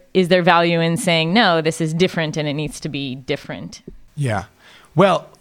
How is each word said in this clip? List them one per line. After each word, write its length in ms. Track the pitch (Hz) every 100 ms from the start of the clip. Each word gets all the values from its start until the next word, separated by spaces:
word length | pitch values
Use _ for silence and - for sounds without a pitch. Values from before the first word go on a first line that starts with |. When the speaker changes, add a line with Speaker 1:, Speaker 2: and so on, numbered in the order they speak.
| _
Speaker 1:
is 140 | 190 175
there 160 | 180
value 360 | 175 170 170 170
in 180 | 165 165
saying, 360 | 180 165 160
"No, 280 | 208 208 165
this 200 | 156 156
is 120 | 160
different 440 | 160 180 - 156 156
and 100 | 151
it 60 |
needs 260 | 143 147 -
to 80 | 160
be 260 | 139 139 135
different"? 680 | 127 143 - 107 151 - - - - -
Speaker 2:
Yeah. 280 | 135 104 95 _ - - _
Well, 340 | 147 190 160 - _